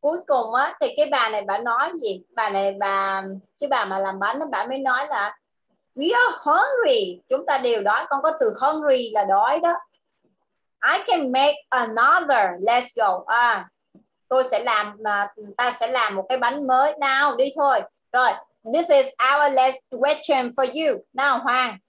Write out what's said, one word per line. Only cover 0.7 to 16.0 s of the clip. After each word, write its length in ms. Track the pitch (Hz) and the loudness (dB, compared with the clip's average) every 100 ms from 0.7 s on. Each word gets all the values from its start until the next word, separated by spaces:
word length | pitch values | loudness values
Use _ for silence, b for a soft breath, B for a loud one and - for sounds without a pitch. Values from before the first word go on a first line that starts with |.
| - | -2
thì 80 | 277 - | -6 -2
cái 100 | 294 | 0
bà 220 | 277 226 | 0 0
này 140 | 214 | -2
bà 160 | 202 208 | -4 -4
nói 320 | 240 233 302 349 | -2 -2 -2 -4
gì? 200 | 233 190 - | -6 -8 -10
Bà 160 | - 214 | -4 -2
này, 260 | 196 196 196 | 0 -2 -2
bà, 440 | 196 196 196 190 196 196 _ _ | -2 0 -2 -4 -6 -12 _ _
cái 80 | 285 | -2
bà 160 | 262 | -2
mà 140 | 202 190 | -2 -2
làm 200 | 196 190 | -4 -2
bánh 220 | 196 254 | -4 -4
á, 60 | 302 | -4
bà 160 | 220 214 | -6 -4
mới 120 | 269 | -4
nói 280 | 269 254 294 | -2 -2 -2
là 280 | 254 202 - _ _ _ _ _ | -4 -4 -8 _ _ _ _ _
"We 200 | - 302 | -6 0
are 220 | 466 480 - | 2 2 0
hungry." 800 | 302 320 494 523 403 240 190 175 _ | 0 2 2 2 2 2 0 -8 _
Chúng 180 | 262 339 | -4 0
ta 120 | 277 | 0
đều 240 | 247 233 | 0 0
đói. 220 | 196 220 320 | 2 0 0
Con 140 | 277 | -2
có 100 | 294 320 | -2 0
từ 140 | 233 208 | -2 0
hungry 500 | 262 311 302 262 233 | -2 0 2 0 0
là 140 | 214 | -2
đói 360 | 196 196 226 302 | 2 2 2 2
đó. 120 | 339 339 - _ _ _ _ _ _ _ _ _ 233 | 0 -2 -6 _ _ _ _ _ _ _ _ _ 0
"I 60 | 349 392 | 0 0
can 260 | 349 277 | 0 0
make 220 | 254 285 294 - | 2 2 2 -2
another. 920 | 262 233 220 254 349 311 254 196 180 | -2 -2 2 4 4 4 2 2 0
Let's 280 | 202 240 240 - | 0 0 0 0
go." 280 | 208 185 - | 0 0 0
À, 420 | 226 240 208 180 _ _ _ _ _ _ | 2 2 0 -4 _ _ _ _ _ _
tôi 160 | 254 | 0
sẽ 200 | 254 220 | 2 0
làm, 320 | 247 214 208 202 | 0 -2 -2 -6
à, 300 | 220 202 202 - 208 196 | -4 -2 -2 -6 -16 -4
ta 140 | 247 | -2
sẽ 160 | 233 233 | -2 -2
làm 300 | 254 | 0